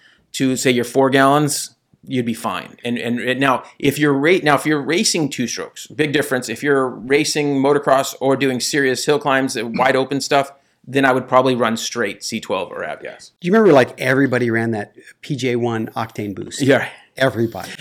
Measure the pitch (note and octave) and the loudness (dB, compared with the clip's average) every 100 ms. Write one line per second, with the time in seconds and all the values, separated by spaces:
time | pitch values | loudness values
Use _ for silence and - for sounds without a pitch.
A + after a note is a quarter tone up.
0 | _ _ _ - C3+ B2+ C3+ B2 A#2 C3+ | _ _ _ -4 -2 0 0 0 0 0
1 | C3+ C3+ C3+ C#3+ D3 - - - _ _ | 2 4 4 4 2 -2 -8 -14 _ _
2 | - C3 A#2 A2 A2 F2+ - - A#2+ A#2+ | -6 -4 -4 -4 -6 -6 -10 -12 -8 -6
3 | A#2 A#2+ A2+ B2+ C#3 A#2+ - - C#3 C3 | -4 -4 -2 0 2 0 -4 -4 -2 0
4 | D3 C#3 D3 F#3 D3 C#3 D3+ D3+ C3 E3+ | 0 2 2 2 2 2 2 -2 0 -2
5 | A3 F#3+ C#3+ - A#2+ - D#2+ - - A#2 | 0 0 -2 -4 -6 -6 -10 -14 -12 -4
6 | D3+ C#3+ C3+ B2+ B2 A2+ C#3+ C#3 C3 A2 | 0 0 -2 -4 -4 -4 0 2 0 -4
7 | A2 C#3+ D3 D#3 D3 C#3 C3+ C#3+ D3 C3+ | 0 2 2 0 0 2 2 2 2 2
8 | C3+ - C3 C3+ C3+ B2 - D3+ C3+ B2 | 0 -2 0 2 0 -2 -2 0 0 0
9 | - C3+ D3 C3+ C3 B2+ A2+ A2 C3 C3 | 0 0 2 0 0 -4 -4 0 2 4
10 | C3 C#3 - C#3+ C3+ - _ _ - C3 | 0 -4 0 0 0 -6 _ _ -4 2
11 | C3+ B2+ B2+ B2+ C3 B2 A#2 A2+ - A#2+ | 2 2 2 4 4 2 0 -2 -6 -4
12 | G#2 F#2+ - A2+ - F#2+ F2 - E2 D2 | -4 -4 -8 -8 -6 -6 -6 -8 -10 -10
13 | C2 - - _ F3 A3 G#3 C#3+ A#2+ - | -12 -16 -20 _ 0 4 8 6 6 0
14 | C3 C3 C#3 B2 A#2+ A2+ A2+ A2 G2+ - | 0 2 2 2 0 0 -2 -4 -8 -14
15 | - _ - C3+ B2+ A#2+ A#2+ A2+ A2 - | -20 _ -10 -6 -2 -2 -2 -4 -6 -6
16 | A#2 - G#2 G2 G2+ - C3+ B2+ - - | -8 -8 -8 -8 -10 -2 2 2 0 -10
17 | _ - C3 A2 A2+ F#2 - - | _ -2 -2 0 -2 -4 -12 -12